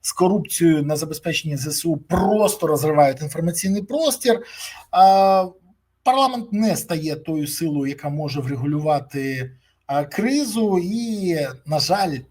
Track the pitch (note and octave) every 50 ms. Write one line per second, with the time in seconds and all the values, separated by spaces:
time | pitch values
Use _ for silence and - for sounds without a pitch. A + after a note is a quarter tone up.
0 | - - - - F3+ F#3 G3+ G3+ D#3 - - - E3+ E3 D#3+ D3+ D3 C#3+ D3+ D3+
1 | E3 D#3 D#3 - - E3+ D#3 - - D#3 D3 C3+ B2+ D3+ D3 - - E3+ D#3+ D3
2 | - _ E3+ F3+ G3 G3 G#3+ G#3+ G#3 F#3+ G3+ - F3 D#3 D3+ C#3 C#3+ D#3 D3+ D3
3 | D3 C#3 C3 C3 D3+ D3 D3 D#3+ E3 E3+ E3+ - - F#3+ G3 G#3 G3 - C4 D4+
4 | D#4+ D4 - - - B3+ A#3 A#3 A#3 - - - - - - - - _ - F3+
5 | F#3+ F#3+ F#3+ G3 G3 F#3+ F#3+ F#3+ F#3 F3+ F3+ _ _ _ _ _ _ _ _ _
6 | _ B3+ B3+ C4+ C4+ B3+ B3+ A#3+ A3 - G3+ G#3 A3 A3 E3+ - - - F3 D#3
7 | D#3 D#3 D3 D#3 - - D#3+ D#3 D3 C#3 - - E3+ D#3+ D3 C#3+ C#3 C3+ C#3+ C#3
8 | - D3 C#3+ D3+ D3+ C#3+ B2+ D3 B2+ B2+ C#3+ B2 B2+ C#3+ D3+ D3+ D3+ D3+ D3+ C#3+
9 | - - - C#3 C3+ C3+ C3+ C3 C3 C3 - _ _ _ _ _ _ - C#3 C#3+
10 | D3 D3 - - G3+ B3 C#4 D4 D4 A3+ G#3 A#3 A3 G#3 F#3+ F3+ F3 F3+ G#3+ A#3
11 | A#3 A#3 A3 G3+ F#3+ F3+ E3+ D#3 C#3+ C3 C3 - _ D3 D#3 D3+ - - F3+ G#3
12 | G3 F3 D3 B2+ B2+ _